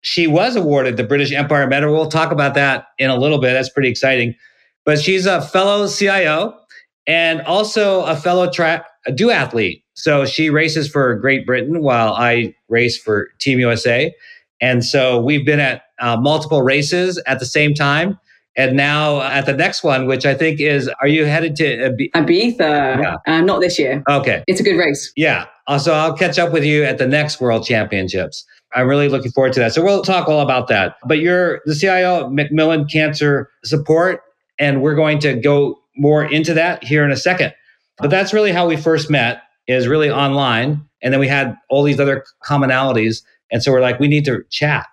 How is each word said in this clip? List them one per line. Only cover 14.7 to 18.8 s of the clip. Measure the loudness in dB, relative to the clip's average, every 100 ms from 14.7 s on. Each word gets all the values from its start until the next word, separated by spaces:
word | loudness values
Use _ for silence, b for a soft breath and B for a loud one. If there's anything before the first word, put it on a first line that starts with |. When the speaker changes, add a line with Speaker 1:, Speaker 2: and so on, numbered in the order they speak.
| 0 0
Speaker 1:
so | 0 2 2
we've | 2 0 0
been | 0
at, | 0 -4 _ -6
uh, | -4 0
multiple | 0 0 0 0
races | 2 0 0 -2 -2 -4 -6
at | -6
the | -4
same | 0 0
time. | 2 0 0 -2 -6 b b b -2
And | 0
now | 0